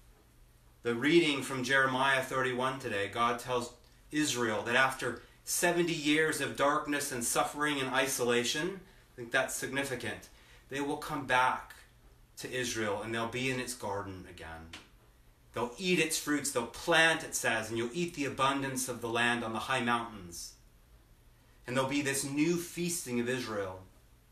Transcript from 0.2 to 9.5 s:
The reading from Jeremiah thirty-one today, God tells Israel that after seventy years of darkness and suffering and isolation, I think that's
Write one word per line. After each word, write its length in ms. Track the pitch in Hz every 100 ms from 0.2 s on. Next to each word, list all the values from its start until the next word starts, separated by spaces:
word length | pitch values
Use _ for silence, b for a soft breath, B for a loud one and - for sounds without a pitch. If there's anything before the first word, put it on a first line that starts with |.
| _ - - - - -
The 120 | 120
reading 480 | 117 139 170 156 139
from 220 | 127 131
Jeremiah 580 | 123 135 131 127 135 135
thirty-one 560 | 131 135 127 123 127 135
today, 300 | 127 101 101
God 260 | 117 117 120
tells 340 | 127 123 117 - - b b
Israel 500 | 151 147 123 113 107
that 140 | 110 123
after 460 | 131 - 127 - B B
seventy 480 | - - 175 170 165
years 480 | 160 147 151 156 139
of 160 | 131 113
darkness 540 | 139 143 143 143 -
and 120 | 123
suffering 560 | 117 151 147 147 147 143
and 100 | 131
isolation, 880 | 127 135 131 120 120 120 151 170 196 - B B
I 40 | -
think 160 | 120
that's 220 | 131 131